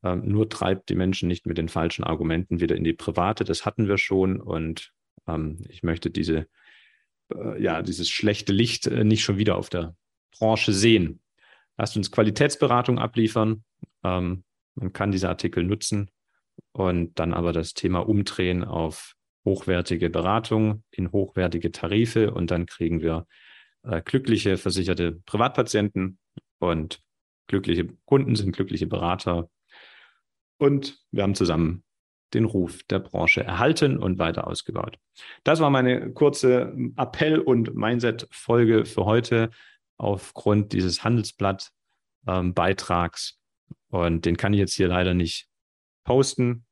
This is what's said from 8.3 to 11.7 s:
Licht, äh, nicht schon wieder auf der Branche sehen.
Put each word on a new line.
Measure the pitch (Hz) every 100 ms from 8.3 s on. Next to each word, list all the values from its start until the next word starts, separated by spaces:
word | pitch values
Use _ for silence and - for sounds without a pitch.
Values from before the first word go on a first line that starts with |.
| - -
Licht, | 98 113 - -
äh, | 120
nicht | 107 107
schon | - 98
wieder | 107 92
auf | 95
der | 92 82 82 _ _ _ -
Branche | 110 110 -
sehen. | 98 110 113 82 - _ _ _ _ _